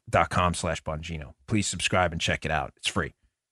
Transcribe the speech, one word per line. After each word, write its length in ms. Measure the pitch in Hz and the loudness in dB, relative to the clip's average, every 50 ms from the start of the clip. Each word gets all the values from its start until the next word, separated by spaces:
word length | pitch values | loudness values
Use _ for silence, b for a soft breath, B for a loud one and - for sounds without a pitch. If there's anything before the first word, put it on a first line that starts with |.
| - - | -8 2
dot 200 | - 95 85 - | 4 4 4 4
com 240 | - 98 90 87 85 | 2 2 2 2 2
slash 280 | - - 87 80 - | 0 -2 -4 -4 -4
Bongino. 520 | - - 78 78 80 82 82 78 71 67 - _ _ | -6 -8 -8 -8 -8 -8 -10 -10 -10 -12 -18 _ _
Please 220 | - 110 104 98 - | -2 0 0 0 0
subscribe 460 | - 90 - - - 92 90 87 82 | -4 -2 -2 0 2 4 2 2 2
and 80 | 82 | -2
check 240 | - - 85 - - | 0 0 -2 0 0
it 60 | - | 0
out. 220 | 80 76 67 - - _ | 0 0 -2 -4 -8 _
It's 100 | - - | -6 -4
free. 260 | - 98 80 67 - _ _ _ _ _ _ _ | -2 -2 -4 -4 -6 _ _ _ _ _ _ _